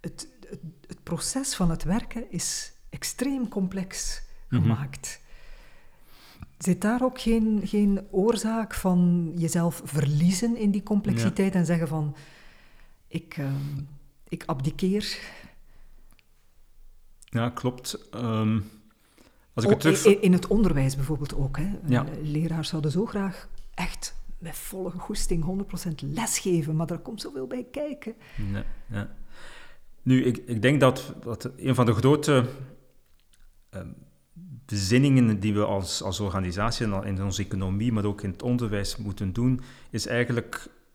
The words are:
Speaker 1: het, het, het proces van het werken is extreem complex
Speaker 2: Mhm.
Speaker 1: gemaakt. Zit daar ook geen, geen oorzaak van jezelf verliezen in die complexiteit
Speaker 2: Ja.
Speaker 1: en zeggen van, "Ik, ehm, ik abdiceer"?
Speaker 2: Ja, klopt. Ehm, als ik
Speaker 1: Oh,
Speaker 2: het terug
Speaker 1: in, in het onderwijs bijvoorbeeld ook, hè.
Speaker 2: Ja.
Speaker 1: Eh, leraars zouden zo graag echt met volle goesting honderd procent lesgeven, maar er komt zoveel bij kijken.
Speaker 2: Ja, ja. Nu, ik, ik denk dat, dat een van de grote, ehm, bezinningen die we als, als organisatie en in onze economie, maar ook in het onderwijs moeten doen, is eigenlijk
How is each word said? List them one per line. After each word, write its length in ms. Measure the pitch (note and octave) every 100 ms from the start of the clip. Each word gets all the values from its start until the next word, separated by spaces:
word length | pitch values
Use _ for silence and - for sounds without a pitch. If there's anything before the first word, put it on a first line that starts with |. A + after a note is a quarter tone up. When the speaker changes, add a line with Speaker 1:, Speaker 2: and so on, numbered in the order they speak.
Speaker 1:
het, 260 | D#3+ - - - -
het, 100 | F#3+ D#3+ - -
het 160 | -
proces 520 | - E3+ - C4 C4+
van 140 | - F3+
het 140 | E3
werken 480 | D#3 G#3+ - A#3 -
is 420 | F3 - - - - -
extreem 580 | - - - C4 C#4 A#3
complex 720 | G3+ F#3 F#3+ F#3 - - - - - -
Speaker 2:
Mhm. 120 | B2
Speaker 1:
gemaakt. 600 | G#2+ A2+ C#3 - - - - - - - - - - - - - - - - -
Zit 240 | - F3
daar 220 | G#3 B3
ook 160 | B3+ B3+
geen, 420 | A#3 A3+ A3 G#3+
geen 440 | F#3 G#3 G3+ G3 -
oorzaak 640 | F#3+ G#3+ A#3+ A3 A3+ G#3+
van 580 | - F#3+ F3+ F3 F3 E3
jezelf 460 | F3 E3 F3 E3+ -
verliezen 720 | - C#3+ C#3 D3 F3 F#3+ A#3 A#3
in 140 | G#3
die 120 | G3+
complexiteit 680 | - G#3 G#3 - G3 F#3 G3
Speaker 2:
Ja. 60 | F#3
Speaker 1:
en 60 |
zeggen 220 | E3 E3+ E3
van, 280 | D#3+ D3+ - - - - - - - - - _
"Ik, 300 | E3 - -
ehm, 440 | C#3 C#3 C#3+ C#3 C#3+ - - _ -
ik 160 | E3+
abdiceer"? 720 | - C#3+ C3+ - F#3+ G#3 G#3 - - - - - - - - - - - _ _ _ - - - - - - -
Speaker 2:
Ja, 260 | - A#2 A#2+
klopt. 600 | A#2+ B2+ B2+ - - -
Ehm, 480 | - A#2+ A2 A2 A2 G2+ - - _ _ _ - _ _
als 120 | -
ik 60 | A#2
Speaker 1:
Oh, 60 | -
Speaker 2:
het 20 |
terug 260 | D#3 -
Speaker 1:
in, 160 | G#3 G3+
in 120 | F#3+
het 140 | F3+ -
onderwijs 480 | G#3 F#3+ C#3 C3+
bijvoorbeeld 400 | C3+ C#3 D3+ D3
ook, 220 | C#3 C3+ C3+
hè. 140 | F#3 G3+
Speaker 2:
Ja. 200 | E3 A#2+
Speaker 1:
Eh, 60 | D3+ D3+
leraars 480 | D3+ D3+ E3 D#3+ D3+
zouden 220 | D#3+ D3
zo 140 | E3+
graag 420 | A3+ G3+ G3 - - - -
echt 420 | - F3 - - - - -
met 160 | E3
volle 340 | - - F#3+ F#3
goesting 520 | F3 - G#3 - E3+
honderd 240 | D#3+ F#3+ G3
procent 340 | F3 F3+ D3+
lesgeven, 720 | C#3 E3+ A#3 - G3 E3+ D3+
maar 160 | D#3 E3+
er 80 | E3+
komt 220 | - A3
zoveel 260 | - C#4+ B3+
bij 180 | B3+ -
kijken. 440 | C#4+ D4+ - A3 A#3 - - G2+
Speaker 2:
Ja, 100 | G2+ - - -
ja. 220 | G#2 - - - - - - - - - -
Nu, 220 | B2 B2+
ik, 140 | B2 A#2
ik 240 | - A2+
denk 180 | B2 D3
dat, 340 | C3 C3 - -
dat 260 | A#2+ A2+ - -
een 180 | C3
van 100 | C3
de 80 | A#2+
grote, 520 | G#2 C3 D3 D3+ C3+ B2 - - - _ - _ - _ _ - - _
ehm, 180 | F#2+ - - - _ _ E3+ F3+ A#2+
bezinningen 760 | - G#2 F#2+ B2 C#3+ C3 A#2 G#2
die 140 | G#2
we 120 | G#2
als, 360 | G2 G2 F#2+ -
als 180 | F#2+ F#2
organisatie 680 | G2+ F#2+ F2+ F2 A2+ -
en 180 | A2+ F#2+
in 200 | G2+ F#2+
onze 200 | G2 F#2
economie, 480 | G2 F#2+ F#2+ G2 A#2+
maar 140 | A2
ook 160 | G#2 F#2+
in 80 | G2
het 120 | F2+
onderwijs 560 | B2 B2 A#2 G#2 G2+ -
moeten 360 | G#2 F#2+ G2
doen, 280 | F#2 B2 B2+ - - -
is 180 | A2+ -
eigenlijk 600 | A#2+ A#2+ A#2+ A#2 - - _ _